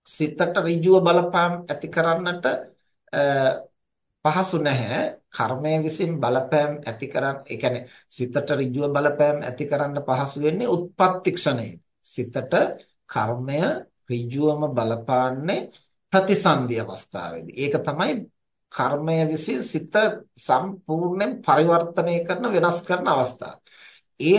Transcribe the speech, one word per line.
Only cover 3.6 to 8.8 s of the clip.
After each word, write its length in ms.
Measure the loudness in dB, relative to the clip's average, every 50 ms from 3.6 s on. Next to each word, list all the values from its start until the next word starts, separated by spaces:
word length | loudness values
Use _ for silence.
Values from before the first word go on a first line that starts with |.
| -6 -14 _ _ _ _ _ _ _ _ _ _ 0
පහසු 340 | 2 2 2 0 0 0 0
නැහැ. 420 | 2 2 0 0 -2 -2 -2 -2 -2 -4 -6 -10 _ _
කර්මය 440 | -4 -4 -2 -2 -2 -2 -2 0 0 0
විසින් 340 | 0 -2 -2 -2 -2 -2 -2
බලපෑම් 560 | -2 0 0 0 0 0 2 2 2 2 2 -2 -6
ඇති 260 | -8 -10 -10 -8 -8 -6
කරන්-, 340 | -4 -2 -2 -2 -4 -6
ඒ 140 | -10 -12 -8
කියන්නේ 280 | -2 -2 -2 -2 -4 -8 -14 -20 -20 _
සිතට 420 | _ -8 -8 -6 -2 -2 -2 -2 -2
ඍජුව 360 | -2 0 -2 -2 -2 -2